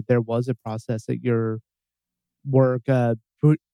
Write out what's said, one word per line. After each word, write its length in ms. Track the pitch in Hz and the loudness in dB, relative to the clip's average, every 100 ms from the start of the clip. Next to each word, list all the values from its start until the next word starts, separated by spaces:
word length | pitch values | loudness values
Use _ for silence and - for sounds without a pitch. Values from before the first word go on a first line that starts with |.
| 107 | 0
there 140 | 120 | 0
was 260 | 113 117 123 | 0 -4 -4
a 80 | 123 | -6
process 520 | 113 110 - 110 - | -6 -10 -6 -8 -6
at 140 | 120 | -6
your 380 | 120 117 113 110 _ _ _ _ _ _ _ _ | -2 -2 -2 -6 _ _ _ _ _ _ _ _
work, 460 | 139 131 131 127 127 | -2 2 2 0 0
uh, 240 | 131 117 110 _ - | 0 2 -2 _ 0
pre-, 200 | 151 151 _ | 2 2 _